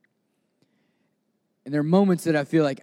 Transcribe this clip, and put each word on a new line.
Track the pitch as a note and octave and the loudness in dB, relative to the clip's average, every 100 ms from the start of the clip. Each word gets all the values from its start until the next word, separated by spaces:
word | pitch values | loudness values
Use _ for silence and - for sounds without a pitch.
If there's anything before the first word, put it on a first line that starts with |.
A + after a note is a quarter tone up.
| _ _ _ _ _ _ _ _ _ _ _ _ _ _ _ _ | _ _ _ _ _ _ _ _ _ _ _ _ _ _ _ _
And | C3 | -8
there | D3 | -4
are | |
moments | D3+ F#3 G3+ E3+ | 0 2 2 0
that | E3 | -2
I | D3+ | -2
feel | C#3 D#3+ | 0 0
like | D3 C3 | 0 -2